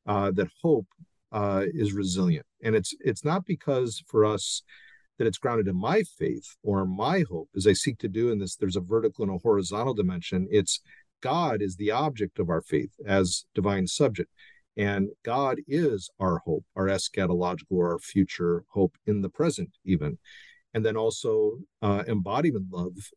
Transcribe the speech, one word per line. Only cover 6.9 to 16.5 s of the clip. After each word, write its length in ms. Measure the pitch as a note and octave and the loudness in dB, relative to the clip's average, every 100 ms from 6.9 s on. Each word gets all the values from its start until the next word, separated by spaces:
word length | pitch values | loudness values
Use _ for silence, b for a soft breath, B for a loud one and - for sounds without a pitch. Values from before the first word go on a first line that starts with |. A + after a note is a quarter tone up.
| F#2+ A#2+ F#3+ D3 | 0 0 2 0
hope, 200 | E2 - G2+ | -4 -8 2
as 100 | G2 | 6
I 60 | |
seek 260 | F#2+ - A#2+ | 6 4 -2
to 100 | A2 | -4
do 220 | G2 A#2+ | 0 0
in 80 | G#2+ | 0
this, 160 | F#2 | -2
there's 220 | - G2 F#2+ | -4 -2 -2
a 40 | |
vertical 440 | F2+ A2+ A2 G2 | 0 2 2 0
and 100 | G2+ | -4
a 40 | F#2 | 0
horizontal 560 | A#2 G2+ F2+ G#2 B2 | 2 2 2 -2 -2
dimension. 520 | A2+ F#2 F2+ - F#2 F#2+ | 0 -2 -2 -4 -2 2
It's 320 | G#2 G2 - b b b _ | 2 2 -2 b b b _
God 380 | B2+ D#3+ E3 A2 | -2 0 0 0
is 140 | G2+ | -2
the 160 | F2+ G#2 | -2 0
object 480 | A2+ D3+ A#2 G2 - | 0 0 -2 -4 -2
of 120 | F2 | -2
our 120 | D#2+ | -2
faith 300 | - D2+ A#1+ - | 0 -2 -2 -8
as 420 | G#2 G2 F2+ - - | 0 2 2 -2 -6
divine 360 | - G2+ G2 F#2 | -4 0 0 -2
subject. 420 | - C#3+ G2+ F2+ _ b b b - | 2 0 0 -6 _ b b b -4
And 320 | G2+ G2+ G2 - | -2 0 -2 -4
God 340 | - B2 C#3 B2+ D3 | -4 0 0 -2 -2
is 420 | D3 D#3+ G#2 - - | 0 0 0 -6 -4
our 180 | F#2+ E2+ | -2 -2
hope, 260 | - | -2